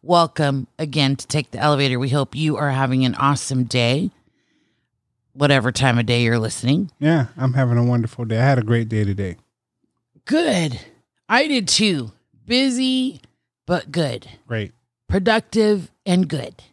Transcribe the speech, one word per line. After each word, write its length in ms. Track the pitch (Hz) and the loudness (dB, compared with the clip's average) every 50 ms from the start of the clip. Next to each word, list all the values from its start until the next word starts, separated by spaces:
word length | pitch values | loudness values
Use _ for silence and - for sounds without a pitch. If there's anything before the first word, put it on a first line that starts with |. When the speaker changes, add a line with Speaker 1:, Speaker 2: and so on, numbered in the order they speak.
Speaker 1:
welcome 640 | _ 143 175 170 165 156 _ - 151 143 139 135 127 _ _ - | _ 4 4 4 4 2 _ 0 0 0 0 -2 -4 _ _ -10
again 380 | 160 147 131 151 139 135 139 | -8 -4 0 0 2 2 0
to 100 | 131 - | -2 -4
Take 240 | - - 151 143 _ | -4 -2 -2 -2 _
the 60 | - - | -4 0
Elevator. 400 | 123 151 147 135 143 135 127 120 | 2 2 2 2 2 0 0 -2
We 120 | 135 131 | -2 0
hope 240 | 131 147 135 - - | 0 0 -2 -2 -4
you 240 | 135 156 156 147 - | -2 -2 -2 0 0
are 120 | 147 143 | -2 -2
having 340 | 131 131 135 131 131 131 131 | 0 0 0 0 2 2 2
an 80 | 127 - | 0 0
awesome 500 | - 135 139 143 139 - - 139 127 127 | 0 2 2 2 0 -2 -4 -2 -2 -2
day, 460 | 120 - 127 120 117 127 147 - - _ _ _ _ _ _ _ _ _ _ _ _ _ _ _ _ _ _ _ _ _ _ _ _ | 0 0 0 2 2 0 0 -2 -4 _ _ _ _ _ _ _ _ _ _ _ _ _ _ _ _ _ _ _ _ _ _ _ _
whatever 400 | _ 135 143 143 143 135 107 127 | _ -2 2 2 4 4 2 0
time 260 | - - 135 131 117 120 | 0 2 2 2 2 2
of 60 | 117 | 2
day 180 | 107 120 120 | 2 2 2
you're 160 | 120 113 120 117 | 2 2 2 0
listening. 520 | 110 110 - - - 123 143 180 202 165 _ _ | 0 -4 -6 -4 -2 0 0 0 -2 -4 _ _
Speaker 2:
Yeah, 300 | 143 156 165 156 120 - - - | 0 2 2 2 0 -2 -4 -4
I'm 160 | 131 131 123 | -2 0 0
having 240 | 135 131 120 120 120 | 2 2 2 2 2
a 60 | 120 | 2
wonderful 420 | 120 123 120 113 110 - - 120 | 2 2 0 -2 -4 -6 -10 -6
day. 120 | 110 110 110 | -4 0 2
I 40 | 123 | 2
had 140 | 139 139 123 | 2 2 2
a 40 | |
great 280 | 110 107 120 117 117 110 | 2 0 0 0 0 -2
day 120 | 113 107 107 | -2 -2 0
today. 320 | 101 98 101 98 92 85 - _ _ _ _ _ _ _ _ _ _ _ _ _ _ _ _ _ | 0 -2 -4 -4 -6 -8 -12 _ _ _ _ _ _ _ _ _ _ _ _ _ _ _ _ _
Speaker 1:
Good. 520 | - - 320 339 302 220 180 165 147 120 - - - _ _ _ _ _ _ _ | -2 0 0 2 2 0 0 -2 -2 -4 -8 -14 -20 _ _ _ _ _ _ _
I 220 | - 214 254 302 311 | 0 0 0 0 0
did 180 | 285 247 196 - | -2 -2 -2 -2
too. 440 | - - 220 208 175 143 120 107 _ _ _ _ _ _ _ | 0 0 0 0 0 -2 -6 -10 _ _ _ _ _ _ _
Busy, 760 | - 240 254 269 269 247 247 262 262 262 262 254 262 - - _ _ _ _ _ _ _ _ _ | -2 0 0 0 0 0 -2 -2 -2 0 -2 -2 -4 -6 -10 _ _ _ _ _ _ _ _ _
but 240 | - 175 180 - - | -4 -4 -4 -4 -6
good. 380 | 143 170 156 135 117 - - - - _ _ | -6 -4 -4 -4 -6 -10 -12 -18 -20 _ _
Speaker 2:
Great. 260 | - 117 110 104 - _ _ _ _ _ _ _ - | -8 -6 -6 -6 -8 _ _ _ _ _ _ _ -2
Speaker 1:
Productive 840 | - 202 185 226 220 226 - _ - 226 214 214 208 196 156 - _ _ _ | -2 0 2 2 0 0 -2 _ -2 0 2 2 2 0 -2 -12 _ _ _
and 240 | 196 180 185 185 147 | 0 2 2 2 0
good. 340 | 156 139 - - - - - _ | -4 -8 -8 -10 -14 -18 -20 _